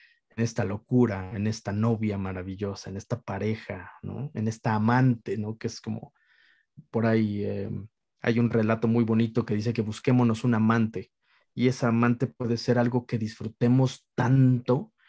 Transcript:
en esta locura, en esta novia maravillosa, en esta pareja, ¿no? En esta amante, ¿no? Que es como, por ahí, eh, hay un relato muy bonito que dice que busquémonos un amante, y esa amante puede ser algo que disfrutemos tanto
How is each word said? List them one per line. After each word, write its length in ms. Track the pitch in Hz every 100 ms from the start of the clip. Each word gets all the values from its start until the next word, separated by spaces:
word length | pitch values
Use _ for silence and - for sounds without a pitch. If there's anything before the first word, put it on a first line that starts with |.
| _ _ _ -
en 60 |
esta 200 | 117 -
locura, 680 | 98 104 - 127 120 98 95
en 120 | 107 107
esta 260 | 107 -
novia 440 | 101 113 110 107 98
maravillosa, 720 | 95 92 92 95 101 98 -
en 80 | 95
esta 240 | - 101
pareja, 720 | - 98 107 110 - 95 92 -
¿no? 280 | - 104 143
En 160 | 110 110
esta 260 | 110 120
amante, 600 | 107 110 123 131 117 - 104
¿no? 220 | 107 110
Que 80 | 113
es 160 | -
como, 320 | - 110 - _ _ _ _ _ _ - -
por 140 | 113
ahí, 400 | 113 113 107 101
eh, 260 | 101 104 101 - 101 _ _ _
hay 160 | - 117
un 100 | 117
relato 380 | 113 107 113 113
muy 180 | 117
bonito 400 | 117 113 113 117
que 100 | 113
dice 180 | 107 110
que 100 | 113
busquémonos 640 | 107 110 - 123 120 110
un 100 | 123
amante, 560 | 113 110 117 110 95 92 _ _ _ _
y 140 | - 123
esa 200 | 123 117
amante 380 | 113 120 120 131
puede 300 | - 120 117
ser 200 | - 120
algo 280 | 120 120 -
que 120 | 120
disfrutemos 880 | 107 - 110 - 120 127 127 - _
tanto 760 | - 120 135 131 123 - 127 - _